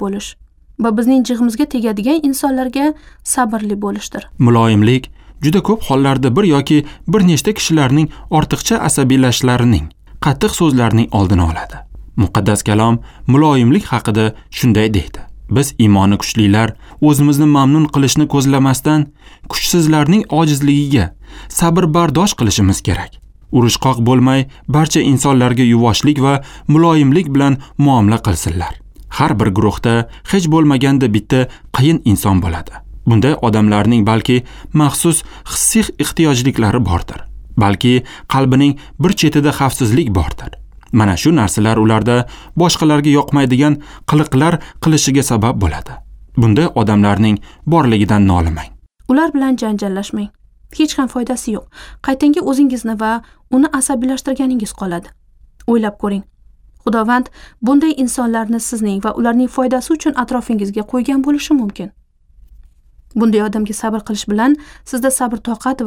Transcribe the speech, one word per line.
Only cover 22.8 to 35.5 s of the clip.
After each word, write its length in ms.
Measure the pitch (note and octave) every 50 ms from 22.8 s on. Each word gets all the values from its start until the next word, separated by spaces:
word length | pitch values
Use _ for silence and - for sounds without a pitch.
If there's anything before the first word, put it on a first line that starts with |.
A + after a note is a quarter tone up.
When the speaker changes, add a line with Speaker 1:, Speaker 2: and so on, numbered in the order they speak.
| -
Speaker 2:
kerak. 300 | - F2 - - - - - - - - - - - -
Urushqoq 460 | C3 A#2+ A#2 - - - C3+ C3 B2 A#2 A#2+
bo'lmay, 320 | C3 B2+ B2+ C3 C3 C3+ C3 C3+ - - - -
barcha 320 | C3 D3+ D#3+ D#3 - E3+
insonlarga 640 | - C#3 C3+ B2+ - C#3+ C3+ B2+ B2 B2 A#2+ A#2 C3
yuvoshlik 560 | A#2 A#2 A2+ A#2+ A#2 G#2 - - C#3+ D3 C3 B2+
va 120 | C#3 C#3 C#3 C#3 - - - - -
muloyimlik 580 | D3 D#3 E3+ E3+ D#3+ D#3 C#3+ C3 C#3 F3+ F3 C#3+ C#3
bilan 200 | C#3 C#3 C#3 C3 C3 - - - -
muomala 400 | C#3+ C#3+ C3+ A#2+ G#2 G#2 A2+ A2+ -
qilsinlar." 460 | G#2 F#2+ - - G2 E2+ F2+ E2 - - - - - - - - -
Har 240 | - - C3+ D#3+ A#2+ G2+
bir 80 | A2 G#2 F#2
guruhda 360 | G2+ G#2+ G#2+ - - - B2 A#2 A#2 A2+ - - - - - -
hech 140 | G3 F3 D#3 D#3
bo'lmaganda 540 | D#3+ D#3 D3+ C#3 B2+ C3+ C#3 C#3 C3+ C#3 A#2+ G#2
bitta 260 | G#2+ G2+ - C3+ C3 B2+ - - - - - -
qiyin 220 | - B2+ D#3 E3 - -
inson 380 | - G2+ F2+ - G#2+ G2 F2+ E2+
bo'ladi. 300 | F2 E2+ E2+ - - - - - - - - -
Bunday 280 | A#2+ A2+ G#2+ F#2+ C3+ D#3+ - -
odamlarning 560 | A2+ G#2 A2 G#2+ G#2+ G#2 G#2 G2+ A2 A#2+ A#2 G2+
balki 300 | G#2+ A2+ A2+ - - B2 B2 B2 - - - - - -
maxsus 500 | D3+ D3+ C#3+ - - - E3+ D#3+ - - - - - - -